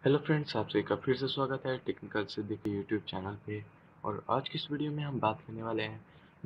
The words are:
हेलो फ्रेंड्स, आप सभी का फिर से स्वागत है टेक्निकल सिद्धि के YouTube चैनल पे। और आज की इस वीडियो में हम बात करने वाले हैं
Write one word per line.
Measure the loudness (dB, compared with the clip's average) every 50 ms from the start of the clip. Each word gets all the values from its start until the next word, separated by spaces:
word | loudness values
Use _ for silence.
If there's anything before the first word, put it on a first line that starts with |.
| 6
हेलो | 6 6 6
फ्रेंड्स, | 6 4 2 2 2 0 0
आप | -2 -2 2
सभी | 2 2
का | 4 4 0
फिर | 0 4 2 2
से | 2 2 -2
स्वागत | 2 0 0 0 0 -2 0
है | 0 -2 0
टेक्निकल | 0 -4 -4 -4 -6 -2 0 0 0
सिद्धि | 0 -2 -4 -2 -2 -4
के | -2 -2 0
YouTube | 0 0 0 0 0 -2 -2 -2
चैनल | -6 -4 -4 -4 -6 -6 -6
पे। | -6 -6 -6 -8 -12 -20 -20 -20 -20 -18 -6 -4
और | -4 -4 -4 0 2
आज | 2 2 2 -2
की | -6 -6
इस | -4 -4
वीडियो | -2 -2 -2 -2
में | -2 -2 -4
हम | -2 -2 2
बात | 2 2 2 0 -8
करने | -12 -10 -6
वाले | -4 -2 -2 0
हैं | -2 -2 -4 -10 -14 -18 -20 -20 -20 -20 -16 -12 -2